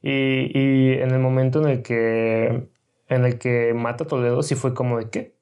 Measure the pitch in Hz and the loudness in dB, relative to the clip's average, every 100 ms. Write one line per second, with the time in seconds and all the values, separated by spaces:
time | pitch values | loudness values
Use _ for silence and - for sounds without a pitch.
0 | - 139 135 131 127 135 135 135 131 131 | -2 -2 0 0 0 0 2 4 4 2
1 | 131 131 131 131 131 147 156 127 117 117 | 0 2 2 2 2 2 0 0 -2 0
2 | 113 113 113 113 113 117 127 _ _ _ | 0 0 0 0 0 -2 -6 _ _ _
3 | _ 131 123 123 127 120 117 117 117 120 | _ 0 2 0 0 0 2 0 -2 -4
4 | - 135 123 123 143 131 135 123 127 117 | -4 -2 0 0 0 -2 -2 -2 -2 -2
5 | 113 - - _ | -4 -8 -10 _